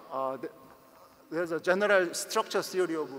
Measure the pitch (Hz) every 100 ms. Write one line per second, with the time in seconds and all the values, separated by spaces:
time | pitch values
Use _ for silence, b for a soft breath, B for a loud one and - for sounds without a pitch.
0 | - 135 135 131 - - - - - -
1 | - - - 160 175 160 175 185 208 196
2 | 175 - - 220 214 202 - 185 175 160
3 | 139